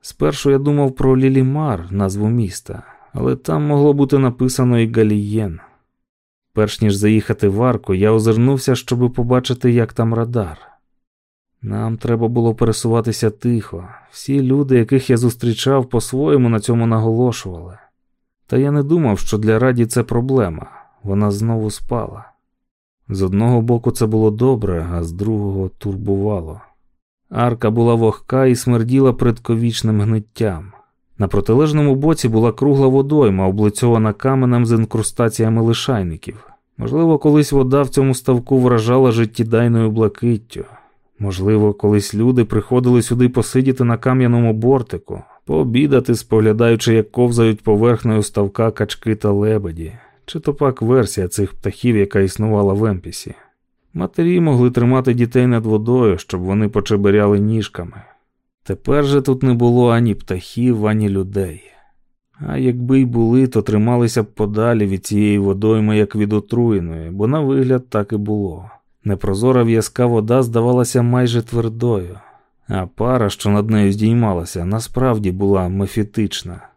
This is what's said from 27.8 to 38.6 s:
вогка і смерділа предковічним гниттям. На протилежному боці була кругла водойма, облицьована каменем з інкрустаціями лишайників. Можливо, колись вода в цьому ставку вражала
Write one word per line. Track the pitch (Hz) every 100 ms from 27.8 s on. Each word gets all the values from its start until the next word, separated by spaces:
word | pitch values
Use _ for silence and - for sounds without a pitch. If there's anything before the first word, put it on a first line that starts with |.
| 117
вогка | 117 113 - - 131 131
і | 120
смерділа | - 120 113 135 135
предковічним | 120 127 117 - 113 117 113 110 107
гниттям. | 104 110 107 - 110 82 95 - _ _ _ _
На | 98
протилежному | 104 - 113 156 151 147
боці | 135 151 160 123
була | 110 117
кругла | - 143 139 131
водойма, | 135 139 151 123 95 95
облицьована | 98 104 - 120 113 110
каменем | 104 135 135 127 120 117
з |
інкрустаціями | 117 110 110 107 - 117 - 113 113
лишайників. | 113 113 - 120 90 78 - 107 - _ _ -
Можливо, | 117 139 165 151
колись | 156 151 143
вода | 139 131 139
в | 135
цьому | 139 135
ставку | 127 - 123 120
вражала | 135